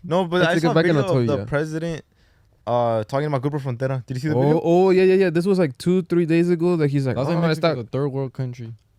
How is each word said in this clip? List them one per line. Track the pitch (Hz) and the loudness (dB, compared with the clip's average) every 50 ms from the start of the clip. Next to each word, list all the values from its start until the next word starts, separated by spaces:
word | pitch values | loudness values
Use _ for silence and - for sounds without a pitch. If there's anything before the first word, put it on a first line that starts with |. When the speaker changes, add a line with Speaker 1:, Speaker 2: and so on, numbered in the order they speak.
| - | -8
Speaker 1:
No, | 175 156 185 190 | -4 -2 -2 -2
but | 170 170 180 180 | 0 0 2 2
Speaker 2:
I | 160 | 2
Speaker 1:
I | 175 | 2
Speaker 2:
take | 165 156 | 2 2
Speaker 1:
saw | 165 | 2
Speaker 2:
it | |
Speaker 1:
a | 151 | 2
Speaker 2:
back | - 170 | 2 4
and | 180 165 | 4 2
Speaker 1:
video | 143 | 2
Speaker 2:
I'll | 131 185 | 2 2
tell | 165 135 | 2 0
Speaker 1:
of | 120 | 2
Speaker 2:
you, | 113 | 0
Speaker 1:
the | 107 101 | 0 -2
Speaker 2:
yeah. | 104 | -4
Speaker 1:
president, | 110 147 143 160 156 156 160 160 170 160 143 - _ _ _ _ _ _ _ _ _ _ _ - | -4 -4 -4 -4 -4 -6 -8 -6 -6 -8 -10 -12 _ _ _ _ _ _ _ _ _ _ _ -6
uh, | 113 120 120 120 117 113 113 107 | -2 -2 0 0 0 0 -2 -4
talking | - 139 139 147 151 | -4 -4 -4 -2 -2
about | 147 131 | -2 -2
Grupo | 120 147 143 147 | -4 -4 -6 -4
Frontera. | 135 139 120 113 131 131 135 131 - | -6 -6 -6 -4 -4 -4 -4 -6 -6
Did | - 131 123 | -8 -8 -6
you | |
see | 127 156 | -4 -2
the | 151 | 0
Speaker 2:
Oh, | 120 | 2
Speaker 1:
video? | 135 147 156 170 - | 2 2 2 2 2
Speaker 2:
oh, | 170 170 180 185 190 | 2 2 4 4 4
yeah, | 185 185 185 | 4 4 4
yeah, | 185 190 | 4 4
yeah. | 190 196 180 | 4 2 2
This | 156 170 170 | 0 0 0
was, | 202 196 180 | 0 2 2
like, | 180 143 123 - | 0 -2 -2 -4
two, | - 175 180 190 170 | -2 0 0 0 0
three | - 175 170 175 | 0 0 0 2
days | 151 160 170 175 175 | 2 2 2 2 2
ago | 180 160 165 180 180 165 | 2 0 2 0 0 2
that | 151 143 | 0 0
he's | 139 143 135 | 0 0 0
like, | 131 117 | 0 -2
Speaker 3:
That's | 120 135 147 | -2 -2 -2
like | 175 165 | 0 0
Speaker 2:
"Oh, | |
Speaker 3:
Mexico's | 170 165 156 151 170 165 | 0 0 0 0 0 -2
Speaker 2:
esta," | 147 127 | -2 -2
Speaker 3:
a | 113 | -6
third | - - 131 147 143 | -6 -4 -4 -4 -4
world | 127 139 135 131 - | -4 -6 -8 -8 -8
country. | - 131 123 123 127 120 113 113 - _ _ _ | -8 -8 -8 -8 -12 -14 -14 -16 -18 _ _ _